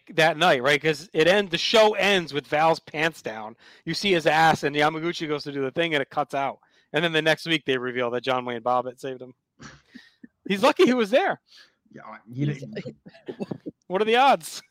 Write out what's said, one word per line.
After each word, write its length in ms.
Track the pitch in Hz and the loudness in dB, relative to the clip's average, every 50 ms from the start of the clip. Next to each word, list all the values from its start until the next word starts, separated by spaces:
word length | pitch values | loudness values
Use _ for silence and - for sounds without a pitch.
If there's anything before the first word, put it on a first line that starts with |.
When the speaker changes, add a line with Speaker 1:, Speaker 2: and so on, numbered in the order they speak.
| _ _ - | _ _ 0
Speaker 1:
that 200 | 156 156 160 156 151 | 2 2 2 2 2
night, 240 | 165 180 156 127 120 | 2 2 2 4 2
right? 180 | 139 147 139 | 2 2 2
'Cause 280 | 139 160 151 139 165 - - | 2 -2 -2 -4 -8 -6 0
it 140 | 165 156 170 | 2 4 4
end-, 220 | 190 208 208 180 | 4 2 0 -2
the 60 | 165 170 | -4 -4
show 340 | - - - 220 220 214 208 | -2 2 6 6 6 6 4
ends 400 | 202 185 196 202 185 170 143 135 | 2 2 2 2 0 0 -2 -6
with 140 | 147 - - | -8 -4 -2
Val's 320 | 151 147 160 165 165 - | 0 2 4 2 2 0
pants 420 | - - - 151 156 165 156 - | -4 -10 -6 -2 -2 -2 -4 -6
down. 340 | - 120 110 110 107 110 117 _ _ - - _ _ | -10 -12 -10 -10 -12 -14 -16 _ _ -20 -20 _ _
You 80 | 160 165 | -8 -8
see 180 | - - 202 | -4 0 0
his 140 | 185 170 151 160 | 0 2 2 2
ass, 360 | 151 156 165 160 151 - - | 2 4 4 4 4 2 -2
and 120 | 143 143 | -2 0
Yamaguchi 520 | 151 147 156 160 156 160 170 175 - 170 147 | 2 0 0 0 -2 -6 -6 -6 -6 -6 -6
goes 160 | 151 143 - | -6 -6 -6
to 80 | 147 | -8
do 100 | 139 139 135 | -6 -6 -6
the 60 | 131 | -4
thing, 220 | - 170 170 170 156 | -2 -4 -2 -2 -2
and 60 | 143 | -2
it 80 | 131 - | -4 -4
cuts 240 | - 147 143 - - | -4 -6 -6 -4 -4
out. 260 | 139 139 127 110 - _ _ _ _ _ _ - | -4 -4 -4 -6 -10 _ _ _ _ _ _ -2
And 100 | 147 170 | -2 -2
then 80 | 170 | 0
the 100 | 160 156 | 0 0
next 240 | 156 160 156 - - 160 | 2 2 0 0 0 -2
week, 180 | 175 160 - | -2 -2 0
they 120 | - 131 127 | -2 -2 -2
reveal 320 | 123 127 120 123 127 120 | -2 -4 -4 -4 -4 -2
that 120 | 120 123 117 | -4 -4 -2
John 200 | 131 127 127 123 | -2 -2 -2 -2
Wayne 160 | 123 120 117 | -6 -8 -6
Bobbitt 380 | 113 123 123 123 123 127 123 - | -2 0 0 0 -2 -4 -10 -12
saved 220 | - 135 127 127 | -12 -12 -12 -12
him. 120 | 127 127 - _ _ _ _ _ - - - - _ _ _ - - _ _ _ - - _ _ _ - | -16 -20 -20 _ _ _ _ _ -20 -20 -20 -20 _ _ _ -20 -20 _ _ _ -20 -20 _ _ _ -6
He's 160 | 196 196 202 | -2 2 2
lucky 220 | 285 294 - 349 | 2 4 4 4
he 80 | 233 254 | 4 4
was 140 | 254 226 185 | 2 0 2
there. 280 | 226 294 392 330 175 - _ _ _ - - _ _ _ _ _ | 2 2 2 0 -4 -6 _ _ _ -20 -20 _ _ _ _ _
Speaker 2:
Yeah, 100 | - - - 110 110 113 _ 107 | -20 -20 -20 -20 -20 -20 _ -16
he 140 | 120 131 143 | -8 -4 -4
Speaker 3:
He's 140 | 143 147 147 | -4 -4 -6
Speaker 2:
didn't. 140 | 139 - - | -12 -14 -14
Speaker 3:
like 200 | - - - 220 _ _ - - - _ - - - | -14 -14 -14 -16 _ _ -20 -20 -20 _ -18 -14 -14
<laughs> 500 | 202 - - - - 294 - _ _ _ | -12 -12 -12 -14 -14 -18 -18 _ _ _
Speaker 1:
What 140 | 180 190 | -4 -4
are 40 | 214 | 0
the 100 | 220 226 247 | 0 2 4
odds 440 | 269 277 233 175 156 - - - - _ | 4 4 2 2 -2 -10 -16 -16 -8 _